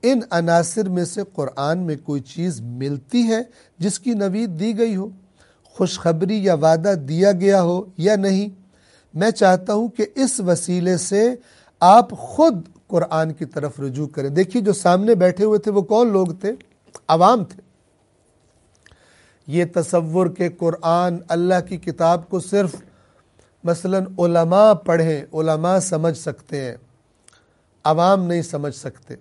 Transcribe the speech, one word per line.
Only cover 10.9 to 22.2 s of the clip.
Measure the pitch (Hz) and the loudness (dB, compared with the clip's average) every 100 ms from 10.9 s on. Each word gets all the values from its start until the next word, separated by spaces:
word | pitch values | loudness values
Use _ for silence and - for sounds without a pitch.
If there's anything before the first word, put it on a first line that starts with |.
| 180 | -2
سے | 180 196 233 247 _ _ _ _ | -2 0 0 -2 _ _ _ _
آپ | 175 214 - | 8 8 6
خود | 190 - - 320 196 160 _ _ | -6 -10 2 2 2 -10 _ _
قرآن | 180 165 160 160 | -4 -2 -2 -2
کی | 151 160 | -6 -10
طرف | 151 143 123 | -8 -8 -8
رجوع | 139 127 147 | -8 -6 -8
کریں۔ | 147 139 | -6 -4
دیکھیے | 147 185 240 | -2 0 0
جو | 208 | -2
سامنے | 196 180 180 214 220 | 0 2 2 4 4
بیٹھے | 180 180 214 | 4 2 2
ہوئے | 214 | 2
تھے | 208 | 0
وہ | 202 | -2
کون | 185 220 240 | 0 2 2
لوگ | 196 180 | 2 0
تھے؟ | 165 202 262 _ _ _ - - | -4 -8 -8 _ _ _ -20 -2
عوام | 165 185 240 | 4 6 4
تھے۔ | 165 - _ _ _ _ _ _ _ _ _ _ _ _ _ _ _ _ _ _ - | 0 -12 _ _ _ _ _ _ _ _ _ _ _ _ _ _ _ _ _ _ -6
یہ | 160 170 | -2 -2
تصور | 170 160 175 165 175 180 | -2 0 -2 0 0 0
کہ | 180 175 | -2 -6
قرآن | 175 170 160 165 170 180 175 - | -2 -4 -2 0 0 0 -4 -4
اللہ | 170 180 180 180 | -2 0 0 -2
کی | 180 | -10
کتاب | - - 165 175 | -10 -2 0 0